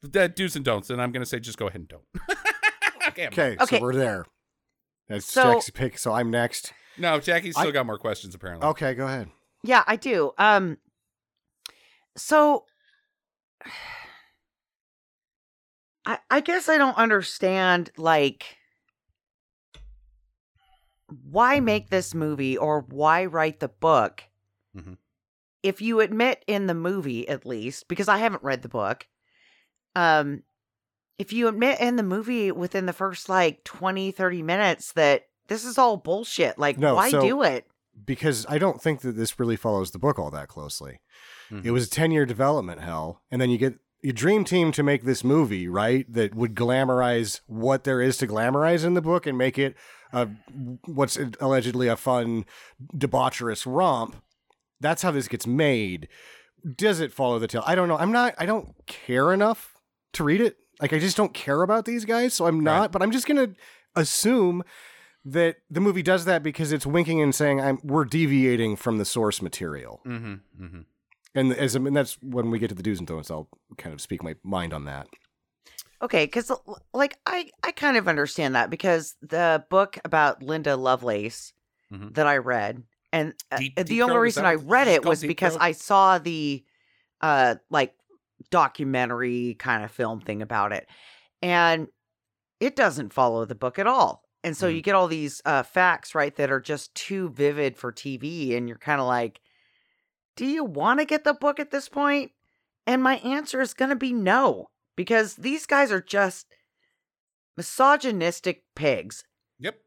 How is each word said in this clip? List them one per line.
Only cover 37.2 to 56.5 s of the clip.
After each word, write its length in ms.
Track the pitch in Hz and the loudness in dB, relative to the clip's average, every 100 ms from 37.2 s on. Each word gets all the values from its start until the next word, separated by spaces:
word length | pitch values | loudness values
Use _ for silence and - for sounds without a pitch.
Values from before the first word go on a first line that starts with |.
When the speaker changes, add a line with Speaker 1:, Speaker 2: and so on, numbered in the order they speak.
| 131 269 | 4 4
Speaker 3:
it? 240 | 220 127 - _ _ _ 104 | 2 0 -8 _ _ _ -8
Speaker 2:
because 400 | 131 156 123 110 | -2 0 -2 -2
I 120 | 151 | 0
don't 220 | 185 - | 0 0
think 200 | 165 147 | -2 -2
that 160 | 127 110 | -4 -4
this 200 | 113 - | -4 -2
really 200 | 117 113 | -2 0
follows 340 | 117 101 92 | 0 -2 -2
the 80 | 92 | -2
book 180 | 139 139 | -2 -2
all 140 | 78 | -6
that 160 | 73 69 | -8 -14
closely. 540 | - 73 - 71 65 _ - - - - | -14 -12 -12 -14 -18 _ -20 -20 -20 -16
Speaker 1:
Mm-hmm. 160 | 107 95 | -10 -2
Speaker 2:
It 40 | |
was 160 | 123 113 | -2 -2
a 20 | |
ten-year 360 | - 165 156 135 | 0 2 2 0
development 540 | 110 135 151 92 82 | 2 0 0 -2 -10
hell, 420 | 85 82 80 85 _ | -8 -8 -8 -10 _
and 120 | 123 | -2
then 80 | 127 | 0
you 80 | 120 | 2
get 180 | 131 120 _ _ | 0 -4 _ _
your 120 | 143 | -8
dream 320 | 117 139 214 185 | -2 2 2 2
team 260 | 180 165 | 2 2
to 120 | 147 | 2
make 200 | 143 139 | 0 0
this 180 | 120 127 | 0 -2
movie, 460 | 123 147 139 98 90 | 2 2 2 0 -2
right, 380 | 90 107 131 131 | 0 2 0 0
that 200 | 117 107 | -2 -2
would 220 | 110 117 107 | 0 -4 -2
glamorize 840 | 120 127 131 127 123 120 110 - _ | 0 2 2 2 2 2 -2 -6 _
what 380 | 113 120 135 | -4 0 0
there 180 | 143 131 | 0 2
is 140 | 127 123 | 2 0
to 80 | 120 | -2
glamorize 580 | 107 117 139 160 170 165 | 0 0 2 2 2 2
in 80 | |
the 80 | 180 | 0
book 260 | 160 175 156 | 2 0 0
and 100 | 131 | 0
make 220 | 127 131 | 0 0
it 160 | 139 131 - - _ | -2 -2 -20 -20 _
a, 140 | 127 117 107 _ 135 123 127 - | -4 -4 -6 _ -14 -12 -12 -10
what's 320 | 143 139 - 139 113 | -2 -2 -2 -6 -4
allegedly 480 | 135 135 120 123 127 | 0 0 0 0 0
a 80 | 113 | 0
fun, 480 | - 123 117 113 - - - _ 131 151 | 0 0 0 -4 -6 -14 -20 _ -12 -4
debaucherous 680 | 127 127 127 - 120 107 - | 0 2 0 -2 -6 -6 -4
romp. 500 | 131 185 131 113 - _ _ _ _ _ _ | 0 2 2 -2 -10 _ _ _ _ _ _
That's 240 | 143 165 | -4 0
how 80 | 185 | 0
this 160 | 143 127 | -2 -4
gets 180 | 120 113 | -6 -2
made. 600 | 127 151 123 101 90 76 - - - _ | 2 2 2 0 -6 -12 -20 -20 -20 _